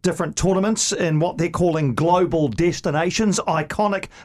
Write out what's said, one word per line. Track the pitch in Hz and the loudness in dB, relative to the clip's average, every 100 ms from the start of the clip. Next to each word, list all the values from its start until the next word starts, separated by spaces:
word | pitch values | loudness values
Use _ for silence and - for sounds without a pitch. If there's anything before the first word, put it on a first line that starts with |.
different | 180 165 160 - | -2 -2 -4 0
tournaments | 175 190 202 220 - | 2 2 0 0 -2
in | - 170 156 | -2 0 2
what | 170 - | 0 -2
they're | 170 | -4
calling | 165 175 156 143 117 | 0 0 2 0 2
global | 160 180 175 160 147 | 2 2 2 2 0
destinations, | 107 175 - 180 151 175 180 214 185 - | 2 0 0 -2 -2 -2 0 0 0 0
iconic | 160 151 - 208 196 - - | -2 -2 -2 -2 -2 -8 -18